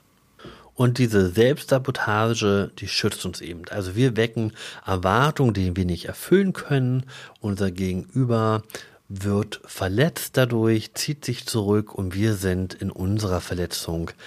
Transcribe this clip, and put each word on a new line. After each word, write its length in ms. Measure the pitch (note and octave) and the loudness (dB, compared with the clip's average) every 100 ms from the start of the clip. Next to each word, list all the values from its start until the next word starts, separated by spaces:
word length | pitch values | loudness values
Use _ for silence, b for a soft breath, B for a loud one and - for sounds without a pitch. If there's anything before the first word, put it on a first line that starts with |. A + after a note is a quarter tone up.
| _ _ _ _ B B B - | _ _ _ _ B B B 0
Und 220 | B2 B2 | 2 4
diese 320 | A#2+ G#2 F#2 | 4 4 4
Selbstsabotage, 1400 | F#2+ B2 D#3 - C3+ C3 C3 - G#2+ A2+ A#2 G#2 G2+ F#2 - | 4 4 4 0 0 0 -4 0 2 2 2 2 2 0 -6
die 100 | G2 | -6
schützt 360 | - G#2+ - F#2 | -2 -2 -2 -8
uns 140 | - | -8
eben. 240 | D2+ E2+ F2 | -12 -12 -8
Also 260 | G#2 F#2 G2 | -6 -4 2
wir 220 | C3 G#2+ | 2 2
wecken 340 | A2+ A#2 A2 B B B - | 0 0 -4 B B B -4
Erwartungen, 680 | F#2 F#2+ A2 D3 D3+ B2+ | 0 2 4 2 4 2
die 220 | G2 F#2 F2+ | 4 0 0
wir 100 | F2+ | 0
nicht 200 | E2+ - | -2 -6
erfüllen 460 | - - F#3 G3 | -10 2 4 4
können. 540 | - - C#3 B2+ C3 - B B B | -2 -2 0 2 0 -4 B B B
Unser 320 | G#2 G2 G2 | -4 0 -2
Gegenüber 920 | F2+ F#2 F#2 - C3 B2 A2+ A2 A2 - B B B - | 0 -2 -2 -2 0 2 2 2 0 -2 B B B -14
wird 540 | G2 G2+ G2+ G#2+ - - | -6 0 0 0 -8 -14
verletzt 720 | - F#2+ G2+ E3 - - - | -6 -2 2 2 0 -2 2
dadurch, 580 | B2 A#2 A2 A2 A2 | 2 4 4 2 0
zieht 300 | - - C#3+ | -8 -6 -4
sich 220 | - A#2+ - | -4 -6 -2
zurück 480 | A#2 G2+ G#2 G#2 - | -2 2 2 0 -6
und 180 | F#2 | -4
wir 200 | G2 A2 G2+ | 0 0 0
sind 380 | F#2+ F#2 F#2 | 0 0 -2
in 180 | - F#2+ | -6 -8
unserer 480 | - F#2+ G#2+ G#2 F2+ | -4 -2 0 0 -2
Verletzung 720 | - F2+ F2 - - E2 E2 - | -2 -6 -4 -6 -6 -4 -6 -10